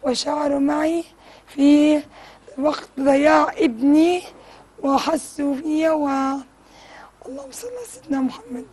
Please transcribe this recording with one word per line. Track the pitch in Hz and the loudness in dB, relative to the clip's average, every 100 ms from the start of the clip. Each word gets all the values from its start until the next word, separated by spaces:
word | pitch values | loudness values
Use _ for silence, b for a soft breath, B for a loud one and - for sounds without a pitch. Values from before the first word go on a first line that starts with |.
وشعروا | 294 247 - 302 294 285 | -2 -4 -4 -4 -2 0
معي | 277 302 311 339 339 _ b b b | 0 0 -2 -2 -6 _ b b b
في | - 285 294 302 302 294 B B B - - | 0 4 6 6 2 -2 B B B -20 -4
وقت | 285 294 - - | -2 -2 -10 -4
ضياع | 269 277 294 311 302 - | 2 4 4 4 2 0
ابني | 330 220 269 294 330 359 - - B B B _ | -2 2 4 4 4 0 -6 -20 B B B _
وحسوا | 277 269 262 320 - - 285 | -2 0 0 -4 -6 -6 -4
فيا | 269 320 311 320 | -4 -2 0 0
و-، | 311 285 269 269 277 269 _ B B B B B _ - | 0 -2 -2 -2 -4 -10 _ B B B B B _ -16
اللهم | 523 554 | -16 -16
صل | 494 494 | -14 -14
على | 494 480 | -14 -16
سيدنا | - - 277 | -18 -6 -4
محمد. | 262 - - 247 - | -4 -6 -14 -14 -14